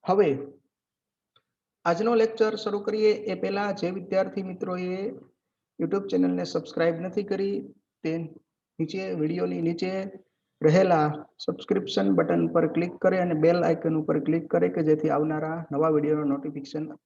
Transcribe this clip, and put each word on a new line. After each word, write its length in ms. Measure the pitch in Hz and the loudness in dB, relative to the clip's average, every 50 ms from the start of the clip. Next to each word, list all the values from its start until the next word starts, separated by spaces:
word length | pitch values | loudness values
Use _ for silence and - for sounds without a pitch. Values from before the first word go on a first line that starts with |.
| _ | _
હવે 400 | - 185 196 202 156 135 135 - - - _ _ _ _ _ _ _ _ _ _ _ _ _ _ _ _ _ _ _ _ _ _ _ _ _ _ | 0 2 4 4 2 2 -2 -6 -12 -16 _ _ _ _ _ _ _ _ _ _ _ _ _ _ _ _ _ _ _ _ _ _ _ _ _ _
આજનો 300 | 175 170 170 214 233 240 | 0 0 2 2 2 4
લેક્ચર 400 | 226 220 226 226 - 226 220 214 | 4 4 2 2 0 0 0 0
શરૂ 240 | 208 - 208 202 202 | -4 -4 -4 -4 -4
કરીએ 340 | 202 - 208 214 214 214 208 | -4 -4 -2 2 4 4 2
એ 220 | 208 - - 190 | 2 -2 -6 -6
પહેલા 360 | 180 185 190 196 202 202 202 | -4 -2 -2 -2 -2 -2 -4
જે 200 | 196 202 - 175 | -4 -4 -4 -4
વિદ્યાર્થી 520 | 185 196 175 - 190 190 190 185 - 208 185 | -4 -6 -8 -2 0 0 0 0 -4 -8 -8
મિત્રોએ 680 | 185 180 180 - 190 180 180 180 180 180 190 196 226 - - - _ _ _ _ _ _ _ _ _ _ - | -8 -8 -8 -6 -6 -6 -6 -4 -6 -6 -6 -6 -8 -8 -12 -18 _ _ _ _ _ _ _ _ _ _ -6
YouTube 300 | - 165 202 196 196 - | -4 -2 -2 -2 -2 -2
ચેનલને 340 | - 90 90 - 180 180 175 | 0 2 2 2 2 -2 -4
સબસ્ક્રાઇબ 520 | 170 - 170 156 - - 165 165 170 165 | -4 -4 -6 -6 -4 -4 0 0 0 0
નથી 280 | 165 175 185 180 208 202 | -2 -8 -6 -4 -6 -4
કરી, 440 | 196 196 190 196 196 202 196 - - - _ _ _ _ _ _ | -4 -4 -2 -2 -2 -2 -4 -8 -10 -18 _ _ _ _ _ _
તે 140 | 160 160 165 165 156 - - _ _ _ _ _ _ _ - | -6 -4 -4 -6 -10 -12 -20 _ _ _ _ _ _ _ -6
નીચે, 320 | 165 160 - 190 190 190 185 | -6 -6 -4 -8 -6 -6 -4
વીડિયોની 480 | 165 151 156 165 180 180 180 180 175 | -2 -2 -2 0 -2 -2 -2 -2 -2
નીચે 420 | 165 165 170 170 190 185 190 190 190 202 - - _ _ _ _ _ _ _ _ | -2 -2 -2 -2 -4 -4 -4 -4 -6 -8 -12 -16 _ _ _ _ _ _ _ _
રહેલા 640 | - 156 156 185 190 185 175 156 151 151 147 - - _ _ _ | 4 6 6 6 6 6 4 4 4 2 0 -4 -10 _ _ _
સબસ્ક્રિપ્શન 720 | - - - - - - 101 95 90 - - 202 196 - | -6 -6 -6 -6 -2 -2 -2 0 0 -2 -2 0 2 4
બટન 380 | 98 170 165 - 175 - 165 | 4 4 4 2 2 2 2
પર 200 | 165 165 170 165 | 2 2 2 2
ક્લિક 260 | 156 156 165 170 175 175 | 2 0 0 -2 -2 -4
કરે 240 | - - 185 185 185 | 0 2 2 2 2
અને 140 | 180 175 165 | 0 0 0
બેલ 300 | 156 156 165 175 175 170 | 4 4 4 4 4 4
આઇકન 320 | 165 165 165 - 165 160 | 2 0 0 0 0 0
ઉપર 280 | 156 151 - 151 156 139 | 0 0 0 0 0 2
ક્લિક 240 | 147 160 165 160 | 0 0 0 0
કરે 220 | - - 170 175 180 | 0 0 2 2 2
કે 140 | 180 175 160 | 0 0 2
જેથી 260 | 156 156 156 156 156 | 2 2 2 2 0
આવનારા 560 | 143 143 151 156 156 151 151 156 165 170 160 - | 2 2 0 0 -2 -2 -4 -4 -6 -6 -6 -6
નવા 180 | 147 139 156 160 | -2 0 2 4
વીડિયોના 340 | 156 147 143 147 156 151 151 | 4 2 4 2 0 2 2
નોટિફિકેશન 680 | 143 139 139 - 156 143 147 139 - - 151 156 151 151 - _ | 0 0 -2 -4 -8 -10 -10 -12 -8 -8 -8 -8 -8 -10 -16 _